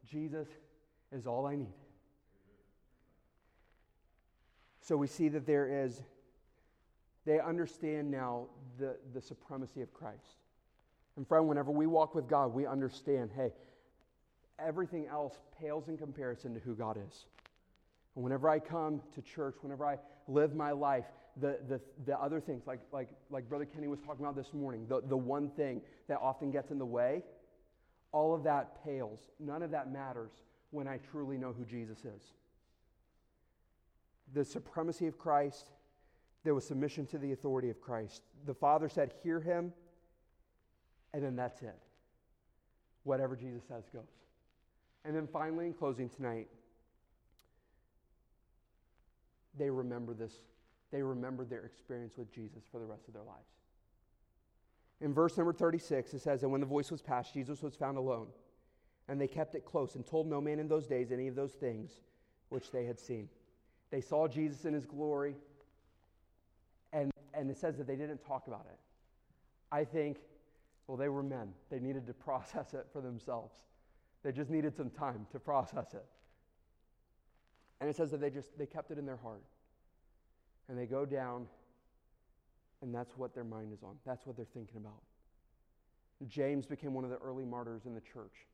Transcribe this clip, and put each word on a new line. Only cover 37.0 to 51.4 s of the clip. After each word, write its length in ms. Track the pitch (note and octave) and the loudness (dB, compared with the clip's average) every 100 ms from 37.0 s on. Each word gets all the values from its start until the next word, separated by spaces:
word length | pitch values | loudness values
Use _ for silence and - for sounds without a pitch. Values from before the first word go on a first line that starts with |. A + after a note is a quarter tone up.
| C#3 | -4
to 100 | D#3 | -2
the 160 | C#3 | -2
authority 360 | C3 D3 C3 B2+ | 0 2 2 2
of 120 | A2 | -2
Christ. 400 | - A#2 G#2 - - - C#3+ | -4 -4 -4 -10 -20 -12 -8
The 80 | |
Father 340 | C3 D3 D#3 D#3 | 4 6 8 6
said, 260 | E3+ C#3 - | 2 2 0
"Hear 200 | E3+ E3 | 0 0
him," 320 | D#3+ F3 F3 F3 - - _ _ _ _ _ _ _ _ _ _ _ | 2 2 2 -6 -20 -20 _ _ _ _ _ _ _ _ _ _ _
and 80 | D3+ | -2
then 140 | C#3 B2 | -2 0
that's 260 | B2 - | -2 -4
it. 160 | A#2+ - - _ _ _ _ _ _ _ _ _ _ _ | -12 -12 -20 _ _ _ _ _ _ _ _ _ _ _
Whatever 320 | C#3 C3 C3 B2+ | -2 0 0 -4
Jesus 280 | B2+ A#2+ - | -8 -10 -12
says 220 | A#2 G#2+ | -14 -12
goes. 140 | A#2 G#2+ - _ _ _ _ _ _ _ _ | -16 -16 -20 _ _ _ _ _ _ _ _
And 120 | D3+ D#3 | -2 -2
then 120 | D3+ | 0
finally, 400 | D#3 D#3 D#3+ E3+ | -2 0 0 -2
in 60 | |
closing 340 | E3+ D3 B2 B2 | 0 -2 0 -4
tonight, 400 | - B2+ A#2 A2 - - _ _ _ _ _ _ _ _ _ _ _ _ _ _ _ _ _ _ _ _ _ _ _ _ _ _ _ _ C#3+ | -4 -4 -4 -8 -16 -20 _ _ _ _ _ _ _ _ _ _ _ _ _ _ _ _ _ _ _ _ _ _ _ _ _ _ _ _ -2
they 120 | C#3+ | 0
remember 440 | C3 B2 A#2+ A#2+ | 0 -2 -4 -4
this. 200 | A2+ A2+ - - _ _ _ _ | -6 -8 -10 -20 _ _ _ _
They 100 | C#3 | -2
remember 420 | C3+ B2+ B2+ C3 | 0 -2 -4 -4